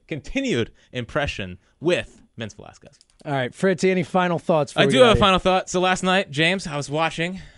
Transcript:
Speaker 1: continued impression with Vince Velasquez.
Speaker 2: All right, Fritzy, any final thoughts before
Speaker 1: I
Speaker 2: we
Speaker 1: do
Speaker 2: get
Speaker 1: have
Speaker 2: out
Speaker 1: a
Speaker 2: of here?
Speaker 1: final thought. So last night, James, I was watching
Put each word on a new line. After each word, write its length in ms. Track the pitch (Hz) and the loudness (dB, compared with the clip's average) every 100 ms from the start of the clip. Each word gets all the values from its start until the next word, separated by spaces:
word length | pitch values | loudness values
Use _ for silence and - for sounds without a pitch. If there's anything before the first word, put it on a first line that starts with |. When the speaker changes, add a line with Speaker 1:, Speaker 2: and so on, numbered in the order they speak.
| _ | _
Speaker 1:
continued 640 | 151 - 269 269 139 113 - _ | -12 -8 -6 -2 -2 -4 -8 _
impression 680 | 127 117 151 143 - 95 90 _ _ | -12 -6 -4 -4 -6 -12 -14 _ _
with 420 | 160 160 104 - _ - | -2 -2 -4 -14 _ -14
Vince 200 | 110 - | -14 -14
Velasquez. 440 | - - - - _ _ 156 | -20 -20 -20 -20 _ _ -6
Speaker 2:
All 60 | |
right, 240 | 139 123 - | -4 -4 -2
Fritzy, 340 | 190 185 185 | 0 2 2
any 140 | 185 | 0
final 340 | - 185 180 165 | 0 0 0 0
thoughts 360 | - 160 143 | 0 0 0
before 100 | - | 2
Speaker 1:
I 20 | 202 | 2
Speaker 2:
we 40 | |
Speaker 1:
do 60 | 262 | 6
Speaker 2:
get 60 | |
Speaker 1:
have 20 | 240 | 6
Speaker 2:
out 40 | |
Speaker 1:
a 20 | |
Speaker 2:
of 60 | 202 | 6
here? 40 | |
Speaker 1:
final 180 | 196 185 | 4 2
thought. 300 | 190 185 - | 2 0 0
So 100 | 185 | 0
last 240 | 185 185 | 0 2
night, 260 | 185 185 196 | 2 0 0
James, 380 | 139 160 190 175 | 0 0 0 -4
I 80 | 147 | -8
was 140 | 139 | -4
watching 500 | 147 160 160 170 185 151 | -2 -2 -2 -6 -6 -14